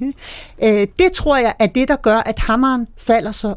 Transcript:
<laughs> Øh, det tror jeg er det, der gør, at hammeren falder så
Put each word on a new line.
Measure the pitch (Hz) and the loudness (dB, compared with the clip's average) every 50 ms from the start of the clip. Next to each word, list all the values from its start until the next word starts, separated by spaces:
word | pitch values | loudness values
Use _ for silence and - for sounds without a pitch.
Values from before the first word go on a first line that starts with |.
<laughs> | 247 269 277 - - - - - - - - - - | -8 -8 -8 -10 -14 -18 -18 -18 -18 -20 -8 -2 0
Øh, | 220 214 208 202 202 - - | 2 2 2 0 -2 0 2
det | 359 370 370 | 2 2 2
tror | - - 294 285 | 0 0 0 2
jeg | 269 240 220 - - | 2 2 0 0 0
er | 220 | -2
det, | 196 - 254 262 - | 0 2 0 0 0
der | 294 | 0
gør, | 269 - 226 214 | 0 2 2 2
at | 226 220 220 214 - | 2 0 -2 -4 -2
hammeren | - - 220 240 262 269 262 247 233 - - | -2 0 0 0 2 0 0 -2 -4 -8 -12
falder | - - - 226 233 - 208 214 | -10 -2 0 0 0 0 -2 -6
så | - - 208 196 | -6 -6 -6 -6